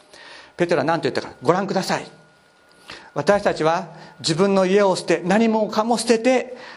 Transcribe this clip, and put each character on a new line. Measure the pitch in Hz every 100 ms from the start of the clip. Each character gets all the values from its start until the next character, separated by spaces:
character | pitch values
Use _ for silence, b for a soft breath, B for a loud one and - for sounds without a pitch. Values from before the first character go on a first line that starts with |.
| - B B B B -
ペ | 175
テ | 156
ロ |
は |
何 | 139 165
と |
言 | 135
っ | 110
た |
か、 | - -
ご | 135
覧 | 185 196
く |
だ | 185
さ | 180 151
い。 | - - - _ _ _ _ _ B B B
私 | 143 143 202
た | 196
ち | 156
は | 156 175 185 B B -
自 | 131
分 | 160 196 196
の | 185
家 | 208
を | 196 175
捨 | -
て、 | 165
何 | 175 208 226
も | 220 214
か | 220
も | 226 233
捨 | 240
て | 226
て、 | 247 254 - B B